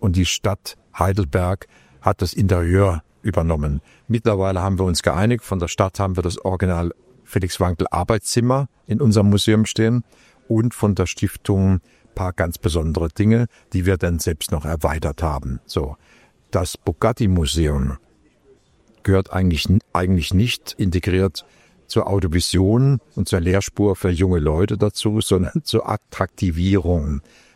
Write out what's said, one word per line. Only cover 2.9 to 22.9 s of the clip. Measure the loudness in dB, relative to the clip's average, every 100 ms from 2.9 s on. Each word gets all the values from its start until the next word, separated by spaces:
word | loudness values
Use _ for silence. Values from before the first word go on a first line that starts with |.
| 0 -8 _
übernommen. | -4 -2 0 0 -2 -4 -8 _ -4
Mittlerweile | -2 0 0 0 -2
haben | 0 0
wir |
uns | 0 0
geeinigt, | 0 2 2 0
von | -2 -4
der | -2
Stadt | 0 -2 0
haben | -2 -2
wir |
das | -2 -4
Original | -4 0 0 0 -2 -6 _ _
Felix | -8 -4 -4 -2
Wankel | -2 0 -2
Arbeitszimmer | -2 0 -2 -2 0 2 0 -2 _ -6
in | 0
unserem | 4 6 6
Museum | 6 4 4
stehen | 2 2 2 2 -2 _ _ _ -2
und | 0 0
von | 0 0
der | 2 -2
Stiftung | -2 -4 -4 0 2 4
ein | 2 -2 _ _
paar | -8 -6
ganz | -2 -4 -2
besondere | -2 -2 -2 -2 -2
Dinge, | 0 2 2 0 _ _
die | -2 0
wir | 0
dann | 0 -2
selbst | -2 -6 -4
noch | -6 -4
erweitert | -2 -2 -2 -4 -4
haben. | -4 -4 -6 -10
So, | -8 -6 -6 -8 _ _ _ _ _
das | -4 -4 -4
Bugatti | -6 -2 -2 0 0
Museum | 2 0 0 0 0 -2 -6 _ _ _ _ _ _ _ _ _ _
gehört | 0 0 0
eigentlich, | 0 0 0 2 0 0
eigentlich | -2 0 0 0
nicht | 0 0 -2 -10 -6
integriert | -2 -2 0 0 0 -2 -14 _ _ _ -6
zur | -4 -2
Autovision | 0 0 0 0 2 2 4 2